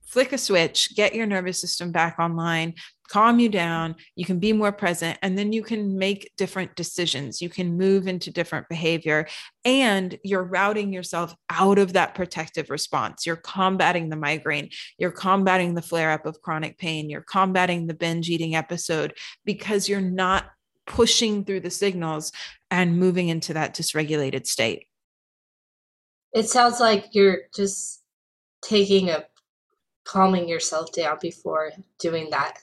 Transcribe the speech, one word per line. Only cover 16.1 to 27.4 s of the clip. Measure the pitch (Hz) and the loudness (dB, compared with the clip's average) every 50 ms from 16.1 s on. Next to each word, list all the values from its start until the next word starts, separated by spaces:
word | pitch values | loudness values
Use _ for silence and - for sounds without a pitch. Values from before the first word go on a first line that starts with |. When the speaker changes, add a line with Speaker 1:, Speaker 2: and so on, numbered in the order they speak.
| 156 151 - | 0 0 -4
Speaker 1:
of | 180 160 - | -10 -12 -10
chronic | _ - 160 156 156 - - _ | _ -6 -6 -4 -6 -8 -8 _
pain, | 185 165 160 156 151 151 | -6 -6 -6 -6 -6 -8
you're | 147 151 | -10 -12
combating | 165 - - 196 196 190 185 185 180 175 175 175 165 165 | -12 -4 0 0 2 2 4 2 2 2 0 -2 -4 -6
the | |
binge | 160 160 170 165 165 170 165 170 | -4 -4 -4 -2 -2 -2 -2 -2
eating | 170 160 160 160 160 | -2 -2 -2 -2 -2
episode, | 160 156 - 170 170 - - 165 156 147 147 - - - - - _ _ | -2 -4 -4 -8 -8 -4 -2 -2 -2 -2 -4 -6 -12 -18 -18 -18 _ _
because | 208 196 - - 196 214 196 202 - | -6 -6 -4 -4 -2 -2 0 0 0
you're | 202 196 | -2 0
not | 190 180 180 185 185 185 190 196 - - _ _ _ _ _ _ _ | 0 -2 -2 0 0 0 0 0 -2 -6 _ _ _ _ _ _ _
pushing | - - - 233 233 - - 240 220 208 208 196 | -6 2 2 4 4 4 2 2 2 0 -2 -2
through | 196 196 185 | -4 -4 -4
the | 175 175 | -4 -6
signals | 165 - 202 202 180 180 165 160 156 151 156 - - - - - - _ _ _ | -4 0 -2 0 0 -2 -4 -4 -4 -6 -6 -10 -10 -12 -16 -16 -16 _ _ _
and | 180 180 180 175 170 | 2 2 4 4 4
moving | 175 180 185 175 185 180 170 | 4 4 4 4 2 0 0
into | 165 165 - - 156 | 0 -2 -4 -4 -4
that | 156 156 - - | -4 -4 -4 -4
dysregulated | - 160 - - 156 156 147 156 151 139 135 - 131 - | -6 -6 -2 -2 -2 -2 0 0 -2 -2 -2 -4 -6 -4
state. | - - - 117 113 85 - _ _ _ _ _ _ _ _ _ _ _ _ _ _ _ _ _ _ _ _ _ _ _ _ _ _ _ _ _ _ | -4 -2 0 0 0 0 -4 _ _ _ _ _ _ _ _ _ _ _ _ _ _ _ _ _ _ _ _ _ _ _ _ _ _ _ _ _ _
Speaker 2:
It | - 220 214 - | 0 0 0 4
sounds | - 247 240 240 233 - | 4 4 4 4 4 4
like | 240 226 214 202 - - | 4 4 4 2 0 0
you're | - 208 196 196 180 170 | 4 6 6 6 6 2